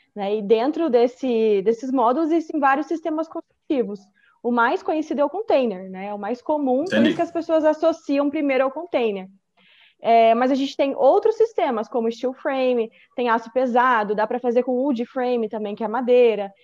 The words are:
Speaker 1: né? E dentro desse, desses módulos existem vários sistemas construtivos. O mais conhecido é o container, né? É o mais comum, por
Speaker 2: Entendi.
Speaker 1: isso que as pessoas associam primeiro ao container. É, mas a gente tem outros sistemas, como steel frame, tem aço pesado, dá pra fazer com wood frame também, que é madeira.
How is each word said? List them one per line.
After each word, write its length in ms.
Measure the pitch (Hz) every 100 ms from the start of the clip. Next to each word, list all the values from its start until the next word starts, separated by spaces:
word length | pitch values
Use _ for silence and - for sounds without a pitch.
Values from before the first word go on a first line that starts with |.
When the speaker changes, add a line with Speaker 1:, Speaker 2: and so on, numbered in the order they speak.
| _
Speaker 1:
né? 220 | - 196 214
E 60 |
dentro 460 | 202 220 254 302 330
desse, 720 | 240 247 - 262 226 220 202
desses 280 | 190 226 262
módulos 400 | 262 233 254 330
existem 280 | 330 320 311
vários 260 | 269 277 302
sistemas 420 | 330 330 311 320
construtivos. 720 | 339 - _ - 285 202 202 - _ _ _
O 100 | 233
mais 280 | 240 233 370
conhecido 380 | - 311 311 277
é 40 |
o 60 | 285
container, 600 | 349 453 320 247 185 190
né? 160 | 185 196
É 80 |
o 40 | 208
mais 220 | 202 247
comum, 440 | - 302 277 254
por 80 | 349
Speaker 2:
Entendi. 160 | - 302
Speaker 1:
isso 80 | 339
que 60 |
as 100 | 339
pessoas 320 | 339 320 320
associam 680 | 311 311 320 330 - 277 285
primeiro 320 | 302 285 262
ao 80 | 262
container. 560 | 277 349 294 233 196 185 - _ _ _ _ _ _
É, 340 | - 233 226 226
mas 160 | 254
a 20 |
gente 220 | 269 277 -
tem 180 | 277
outros 420 | 262 254 370 427 440
sistemas, 520 | 453 - 320 233 220
como 240 | 247 226
steel 200 | 233 254
frame, 540 | 254 302 269 254 247 226 _ _ -
tem 120 | 240
aço 220 | 226 240
pesado, 600 | 254 254 233 247 240 208
dá 120 | 208 214
pra 120 | 247
fazer 240 | 247 240
com 80 | 247
wood 320 | 247 277 240 240
frame 420 | 262 247 247 220
também, 260 | 220 208
que 80 | 208
é 60 | 226
madeira. 640 | 226 247 247 240 208 202 -